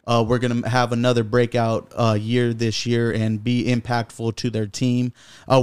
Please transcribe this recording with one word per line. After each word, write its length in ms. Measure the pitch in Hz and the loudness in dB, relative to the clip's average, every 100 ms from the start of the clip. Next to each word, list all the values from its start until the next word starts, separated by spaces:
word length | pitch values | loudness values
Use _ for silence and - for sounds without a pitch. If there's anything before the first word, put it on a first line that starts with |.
| - | -2
uh, 180 | 117 113 | 0 2
were 120 | 123 | 0
gonna 320 | 123 120 113 | 0 -2 0
have 220 | 127 120 | 0 0
another 320 | 117 123 120 | 0 2 2
breakout, 680 | 107 120 120 120 113 113 - - | 2 2 2 0 0 -2 -4 0
uh, 200 | 117 104 | 0 2
year 340 | 110 123 120 | 0 0 0
this 320 | 113 117 107 120 | 0 -2 -2 -2
year 260 | 117 117 | 0 0
and 320 | 110 110 107 | 0 -2 -2
be 200 | 113 123 | -2 0
impactful 720 | 113 123 - 120 113 - 113 110 | 0 -2 0 -4 -4 -6 -6 -4
to 160 | 123 | -4
their 160 | 113 104 | -4 -6
team. 460 | - 127 123 123 - - - - | -2 0 0 -2 -6 -20 -12 2
Uh, 120 | 131 | 2